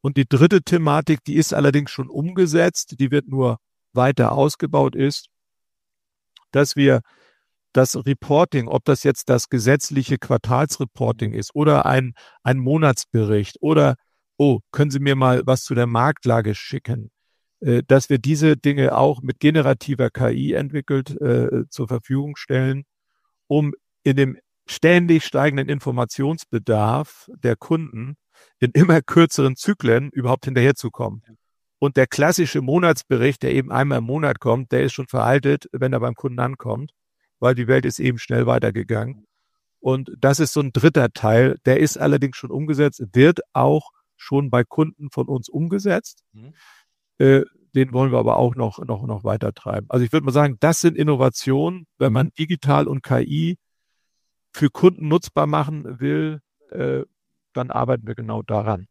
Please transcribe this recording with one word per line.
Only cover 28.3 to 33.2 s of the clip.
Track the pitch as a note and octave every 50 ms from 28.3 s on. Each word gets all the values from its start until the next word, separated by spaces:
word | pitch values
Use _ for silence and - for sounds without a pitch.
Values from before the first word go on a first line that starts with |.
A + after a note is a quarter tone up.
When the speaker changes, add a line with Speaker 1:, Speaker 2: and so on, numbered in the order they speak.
| _ _ _ _ _ _
Speaker 1:
in | C3 B2
immer | - D3 F3 E3+ E3 D#3+
kürzeren | C3+ - - F3 E3 D#3+ - - C3+ C3 C3
Zyklen | - - - G#3 _ - A#2+ A2+ B2 C#3 C#3+
überhaupt | _ C#3 B2 B2 C3 B2+ -
hinterherzukommen. | C3+ C3 B2 A#2+ C3+ C#3 - - A#2 - - B2+ G#2+ G2+ A2+ _
Speaker 2:
Ja. | _ A2 _ _ _ _ _ _ _ _ _
Speaker 1:
Und | C3+ C#3+ C3+
der | C#3 C3 -
klassische | - - C3+ E3 F3+ - E3+ C3+ - -
Monatsbericht, | C3+ B2+ D3 F3+ F3 E3+ D3+ C3 - _ C3+ A#2